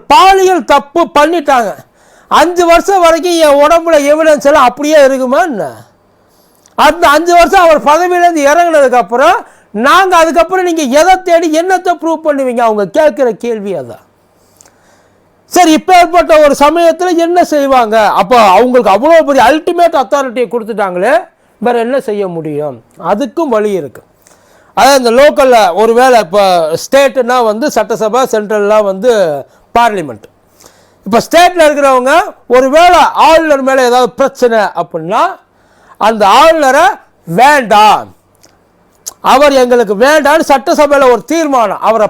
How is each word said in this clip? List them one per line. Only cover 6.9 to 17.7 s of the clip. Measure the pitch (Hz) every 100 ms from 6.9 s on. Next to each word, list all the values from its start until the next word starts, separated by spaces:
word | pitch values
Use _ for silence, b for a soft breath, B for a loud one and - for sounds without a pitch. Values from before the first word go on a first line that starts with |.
| 330 339 294
அஞ்சு | 339 349
வருஷம் | 339 381 339
அவர் | 302 226
பதவியிலேருந்து | 311 359 359 349 330 277
இறங்குனதுக்கு | 311 349 320 269 247
அப்புறம் | 185 240 302 427 - b b 202 254
நாங்க | 339 381 349
அதுக்கப்புறம் | 320 320 330 370 359
நீங்க | 330 285 277
எதை | 339 370 370
தேடி | 339 339 302
என்னத்தை | 359 370 359 339
ப்ரூவ் | 330 320 311
பண்ணுவீங்க? | 277 262 240 233
அவங்க | 214 196 302
கேட்கிற | 302 254 254 220
கேள்வி | 240 220 202 170
அதான். | 123 107 _ _ _ _ b b b b b b b b b _ _ -
சரி, | 339 311
இப்ப | - 359
ஏற்பட்ட | 339 339 311 311 294
ஒரு | 277
சமயத்துல | 285 330 339 320 359 330 330
என்ன | 349 330
செய்வாங்க? | 302 277